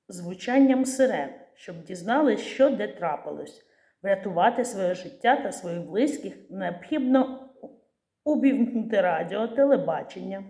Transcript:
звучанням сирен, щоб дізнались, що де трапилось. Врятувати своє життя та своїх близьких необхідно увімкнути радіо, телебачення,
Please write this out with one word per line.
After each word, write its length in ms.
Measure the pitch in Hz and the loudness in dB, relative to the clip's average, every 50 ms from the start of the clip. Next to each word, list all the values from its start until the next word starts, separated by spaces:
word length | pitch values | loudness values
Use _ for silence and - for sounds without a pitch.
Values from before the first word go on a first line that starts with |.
| _ - | _ -18
звучанням 760 | 190 180 175 175 185 180 - - 247 277 277 262 262 254 262 | -16 -12 -10 -10 -10 -8 -4 2 6 6 6 8 6 4 2
сирен, 440 | 262 - - 262 226 208 156 143 135 - - - - _ | 0 2 2 2 2 2 0 -4 -6 -10 -14 -20 -20 _
щоб 300 | _ - - 175 165 - | _ -18 -16 -16 -16 -14
дізнались, 560 | - 185 175 170 202 240 285 311 269 - - | -14 -14 -10 -4 0 2 4 4 4 2 2
що 300 | - - - - 262 285 | -2 -6 2 4 4 4
де 180 | 247 196 208 208 | 4 2 -4 -6
трапилось. 800 | - - 175 165 151 143 - 151 151 - 147 147 - - _ _ _ _ _ _ _ _ - | -6 -6 -4 -4 -4 -4 -6 -10 -10 -10 -12 -14 -16 -20 _ _ _ _ _ _ _ _ -2
Врятувати 640 | 196 196 190 196 202 180 170 185 233 240 - 233 | -2 -2 0 -2 -2 0 4 4 4 4 2 -2
своє 300 | 240 - 196 190 180 185 | -4 -4 -2 -2 -2 -2
життя 420 | - - - - - - 233 254 | -4 -8 -12 -12 -2 2 2 2
та 160 | 185 - - 180 | 2 0 -4 -8
своїх 280 | - - 175 170 175 | -8 -8 -8 -6 -6
близьких 720 | 165 147 160 202 262 294 - - - 196 - - - - | -8 -4 0 0 2 2 0 -4 -8 -10 -12 -14 -16 -16
необхідно 1000 | - 190 190 175 175 - - - 311 302 254 254 262 262 262 - - - - - - _ - - - _ _ _ _ _ _ _ _ _ _ | -10 -6 -6 -6 -6 -8 -8 -4 -4 -2 2 4 4 4 4 2 -2 -10 -16 -20 -20 _ -20 -20 -20 _ _ _ _ _ _ _ _ _ _
увімкнути 760 | 294 302 247 233 277 262 - 240 220 - 226 208 - 220 196 | -2 0 2 4 2 4 4 2 0 0 -4 -4 0 0 0
радіо, 480 | 180 180 165 160 - 170 190 208 220 226 | 2 2 0 -2 -4 -4 -4 -4 -4 -2
телебачення, 960 | 226 262 277 285 277 202 160 160 160 143 - - - 185 185 185 196 196 196 - | 2 2 4 4 4 2 2 -2 -4 -4 -6 -10 -12 -12 -10 -10 -10 -10 -12 -16